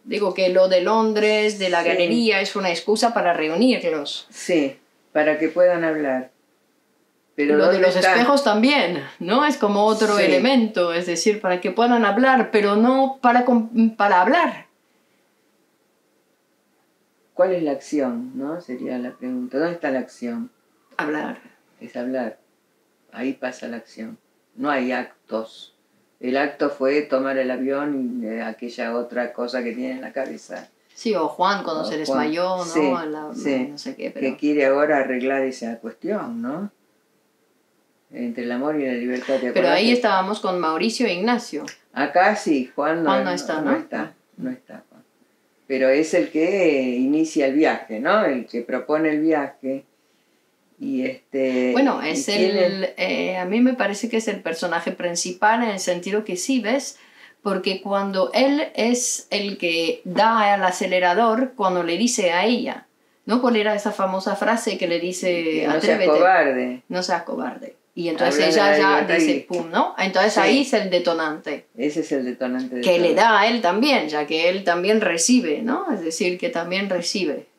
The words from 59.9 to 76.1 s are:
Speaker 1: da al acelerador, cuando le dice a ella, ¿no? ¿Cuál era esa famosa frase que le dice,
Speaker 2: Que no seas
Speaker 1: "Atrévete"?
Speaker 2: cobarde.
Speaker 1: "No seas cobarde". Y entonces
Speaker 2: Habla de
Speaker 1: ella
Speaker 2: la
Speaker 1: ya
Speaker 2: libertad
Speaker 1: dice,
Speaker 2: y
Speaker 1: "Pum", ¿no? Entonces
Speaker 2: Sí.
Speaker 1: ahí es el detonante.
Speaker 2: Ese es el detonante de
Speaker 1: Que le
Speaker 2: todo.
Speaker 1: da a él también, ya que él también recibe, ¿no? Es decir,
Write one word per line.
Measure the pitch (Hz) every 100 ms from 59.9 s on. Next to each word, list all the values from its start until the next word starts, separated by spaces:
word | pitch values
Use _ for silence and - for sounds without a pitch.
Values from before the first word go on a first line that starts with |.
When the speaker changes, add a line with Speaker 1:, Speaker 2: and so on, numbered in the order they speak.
| -
Speaker 1:
da | 185 175 220 226 208
al | 202
acelerador, | 185 - 185 185 180 180 233 226 262 -
cuando | 190 180
le | 165 175
dice | 240 - 180
a | 175
ella, | 208 247 - - - _ _ _
¿no? | - 240
¿Cuál | 247 220
era | 214
esa | 202 214
famosa | 208 190 190 202 196
frase | 214 226 - 185
que | 180
le | 170
dice, | 175 180 185
Speaker 2:
Que | 170 160 156 151
no |
seas | 156
Speaker 1:
"Atrévete"? | - - 185
Speaker 2:
cobarde. | 151 180 185 143 127 127 127 -
Speaker 1:
"No | 180
seas | 180 170
cobarde". | - 165 156 - - - _
Y | - 170
entonces | 156 135
Speaker 2:
Habla | 147 160
de |
Speaker 1:
ella | 160 151
Speaker 2:
la | 151
Speaker 1:
ya | 196 202
Speaker 2:
libertad | 196
Speaker 1:
dice, | 165 156 135
Speaker 2:
y |
Speaker 1:
"Pum", | - 180 165
¿no? | 190 339 -
Entonces | 190 185 208
Speaker 2:
Sí. | 208
Speaker 1:
ahí | 190 262
es | 277
el | 220 190
detonante. | 180 175 165 156 156 156 139 - 113
Speaker 2:
Ese | 143 160
es | 156
el | 139 123
detonante | 120 127 127 127 127
de |
Speaker 1:
Que | 120 175
le | 175
Speaker 2:
todo. | 180
Speaker 1:
da | 226 208
a | 214
él | 240
también, | 226 196 294 247 156
ya | 151 147
que | 160 175
él | 190
también | 190 170 185 220
recibe, | 190 170 - 254 170 147
¿no? | 226 339 381
Es | 208
decir, | 165